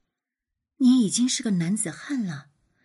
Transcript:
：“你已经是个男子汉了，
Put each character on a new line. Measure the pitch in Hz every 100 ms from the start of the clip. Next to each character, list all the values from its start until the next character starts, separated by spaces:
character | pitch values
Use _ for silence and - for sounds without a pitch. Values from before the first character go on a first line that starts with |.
| _ _ _ _ _ _ _ -
：“你 | 254 254
已 | 196
经 | 220 254
是 | -
个 | 226
男 | 180 170 214
子 | 165
汉 | 151 - 269 190
了， | 143 - _ _ _